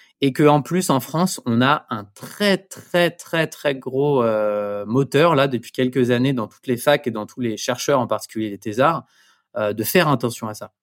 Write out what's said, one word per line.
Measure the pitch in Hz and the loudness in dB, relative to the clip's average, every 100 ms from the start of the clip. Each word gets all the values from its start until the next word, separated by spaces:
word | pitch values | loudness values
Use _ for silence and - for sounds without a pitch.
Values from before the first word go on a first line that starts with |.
| _ - | _ -4
Et | 139 | -2
que, | 127 | 4
en | 147 147 | 4 4
plus, | - 180 180 | 2 -2 0
en | 139 | 0
France, | - 160 185 - 123 | 0 -2 -2 -2 -2
on | 117 | 2
a | 127 151 - | 2 2 -2
un | 110 | -10
très, | 104 - - - 208 185 | -10 -16 -14 -2 0 0
très, | - - - 175 175 | -2 -20 -4 2 2
très, | 170 - 165 156 | 0 -6 -2 -2
très | - 147 131 | -2 -4 -4
gros, | 127 131 147 139 | -4 -2 2 2
euh, | 117 107 107 104 104 101 104 | 2 2 0 -2 -4 -6 -2
moteur, | 123 139 139 170 147 | 0 2 4 4 4
là, | 139 | 2
depuis | 120 - | 0 -6
quelques | - 127 131 120 | -2 -2 0 2
années, | 120 135 | 2 2
dans | 127 107 | 0 -4
toutes | _ - | _ -6
les | 117 | -2
facs | - 143 123 | 2 2 0
et | |
dans | 107 104 | -8 -8
tous | - | -6
les | 123 107 | -6 -4
chercheurs, | - 120 - 139 | -4 -4 0 0
en | 107 | 2
particulier | 107 - 113 110 | -4 -6 -8 -6
les | 101 | -8
thésards, | 113 104 147 160 - _ _ _ _ 117 | -6 0 2 2 -6 _ _ _ _ -4
euh, | 107 | -2
de | 107 107 | -2 0
faire | 185 156 | 2 4
attention | 131 120 - 110 | 2 0 -4 -10
à | |
ça. | 107 101 _ | -10 -14 _